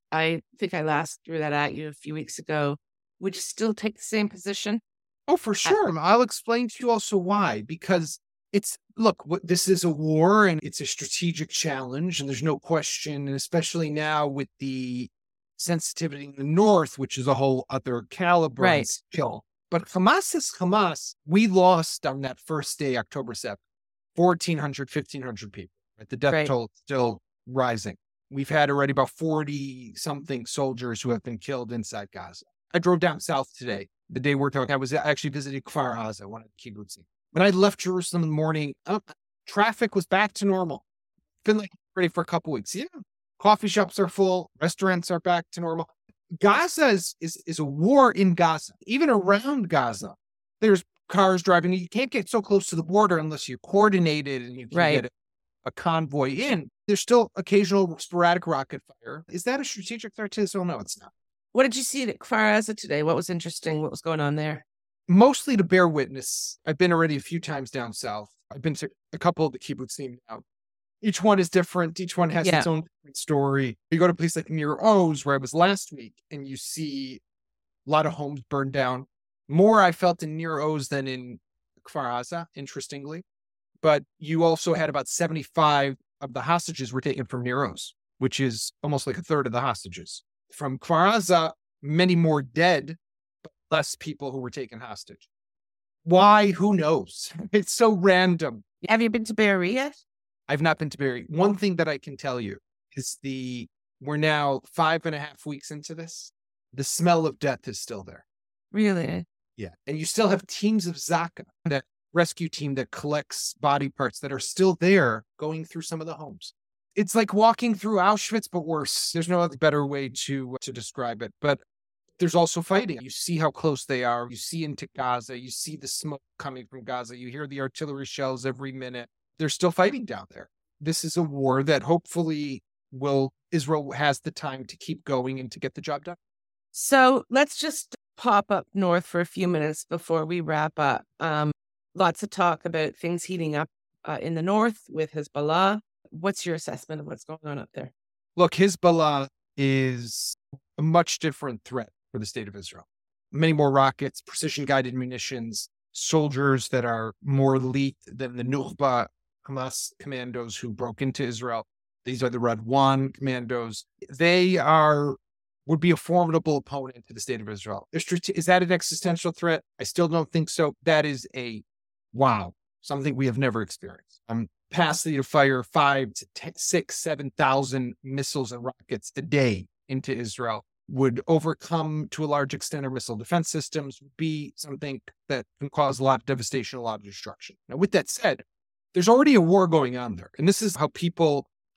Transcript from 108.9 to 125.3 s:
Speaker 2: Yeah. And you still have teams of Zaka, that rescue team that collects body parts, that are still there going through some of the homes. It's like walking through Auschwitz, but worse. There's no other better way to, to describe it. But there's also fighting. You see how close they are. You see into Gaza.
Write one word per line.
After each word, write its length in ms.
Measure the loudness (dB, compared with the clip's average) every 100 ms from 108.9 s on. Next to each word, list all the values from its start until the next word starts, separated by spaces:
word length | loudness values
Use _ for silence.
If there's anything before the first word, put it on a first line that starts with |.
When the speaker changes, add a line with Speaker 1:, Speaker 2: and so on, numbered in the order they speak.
| 2 -2 -6 -8 _ _ -14
Speaker 2:
Yeah. 140 | -14 -12 -8
And 100 | -6
you 60 |
still 240 | -4 0 2
have 180 | 2 -4
teams 400 | -2 0 0 -2
of 80 |
Zaka, 520 | -6 -2 -2 -4 -10 -20 _
that 200 | -2 -2 -4 _ _
rescue 360 | 0 0 -2 -8
team 280 | -6 -6 -4
that 160 | -6
collects 640 | -6 -4 -4 -4 -8 -10
body 340 | -2 0 2 0
parts, 320 | -4 -4 -4
that 100 | -8
are 80 | -8
still 380 | -6 2 2 4
there 460 | 6 6 6 0 -6 -8
going 280 | -6 -6
through 180 | -8 -10
some 180 | -8 -8
of 60 | -10
the 80 |
homes. 400 | -12 -14 -18 -20 -20 _ _ _
It's 220 | -2 0 2
like 180 | 2
walking 400 | 4 4 4 0
through 220 | -2 0 2
Auschwitz, 520 | 2 2 0 -4 -4
but 140 | -6
worse. 460 | -4 -4 -4 -4 -4
There's 180 | -2 0
no 120 | 0
other 160 | 0 2
better 280 | 2 2
way 260 | 0 -4 -6 -8 -6
to, 300 | -6 -6 -10
to 120 | -12
describe 500 | -12 -12 -8 -6 -6
it. 120 | -10 -4
But 180 | 0 0 _ _ _ _ _ -2
there's 160 | 2 4
also 260 | 4 2
fighting. 400 | 0 0 0 -6
You 80 | -10
see 280 | -8 -4 0
how 120 | 0
close 340 | 0 -2 -2
they 200 | -2 -2
are. 240 | 0 -2 -4
You 60 | -10
see 260 | -10 -6
into 240 | -6 -8 -12 -6
Gaza. 400 | -2 -4 -4